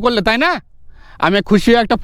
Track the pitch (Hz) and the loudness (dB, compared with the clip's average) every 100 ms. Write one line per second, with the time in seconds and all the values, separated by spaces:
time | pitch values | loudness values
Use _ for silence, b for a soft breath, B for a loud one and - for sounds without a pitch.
0 | 240 226 190 226 330 330 - - - b | 0 -2 -2 0 0 -2 -10 -20 -20 b
1 | b b 160 202 - 202 - 233 220 233 | b b 0 0 2 0 4 2 2 -2